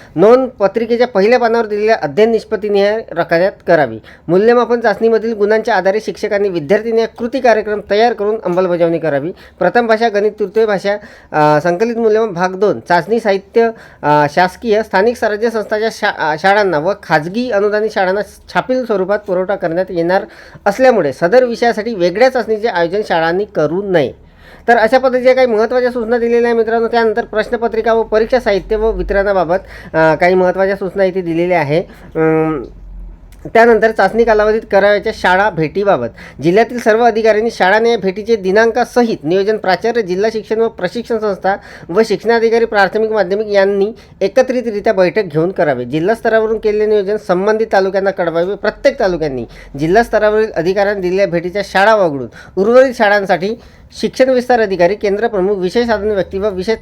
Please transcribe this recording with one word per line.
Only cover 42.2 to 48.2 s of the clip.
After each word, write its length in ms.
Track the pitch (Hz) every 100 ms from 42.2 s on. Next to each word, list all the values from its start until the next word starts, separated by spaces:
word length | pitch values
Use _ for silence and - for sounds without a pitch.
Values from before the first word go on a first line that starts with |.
| 214 233 226 226
प्राथमिक 460 | 226 208 185 214 220
माध्यमिक 360 | 214 180 202 214
यांनी 460 | 196 196 202 208 233 - -
एकत्रितरित्या 720 | 196 262 254 247 233 202 220
बैठक 300 | 190 180 220
घेऊन 300 | 185 156 175
करावे. 320 | 185 151 123
जिल्हा 300 | 123 156 185
स्तरावरून 440 | 226 233 220 220 220
केलेले 280 | 220 214 214
नियोजन 300 | 214 190 214
संबंधित 500 | - 180 202 220 220
तालुक्यांना 380 | 202 190 190 190
कळवावे. 440 | 190